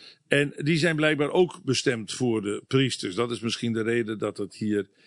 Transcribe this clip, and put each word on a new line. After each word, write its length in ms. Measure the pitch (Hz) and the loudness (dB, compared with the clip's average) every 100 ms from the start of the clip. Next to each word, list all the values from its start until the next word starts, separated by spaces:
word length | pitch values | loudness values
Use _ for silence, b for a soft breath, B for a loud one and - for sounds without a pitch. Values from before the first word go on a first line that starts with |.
| B B - | B B 0
En 240 | 139 143 - | 2 2 -2
die 220 | 143 165 | 0 2
zijn 180 | 170 156 | 2 2
blijkbaar 340 | 156 151 147 | 2 2 2
ook 300 | - 180 - | 2 2 0
bestemd 480 | - 120 - 120 107 | -2 0 0 -2 -4
voor 300 | - 123 110 | -2 0 0
de 200 | 101 104 - | -2 -6 0
priesters. 480 | 135 131 - 110 | 0 2 -2 -4
Dat 160 | 90 120 | -2 -2
is 100 | 117 | -4
misschien 320 | 113 - 120 | -4 -4 -2
de 100 | 113 | -2
reden 360 | 110 120 110 110 | 0 0 -2 -4
dat 180 | 107 98 | -4 -4
het 180 | 101 | -8
hier 340 | - 107 101 98 b | -6 -2 0 -2 b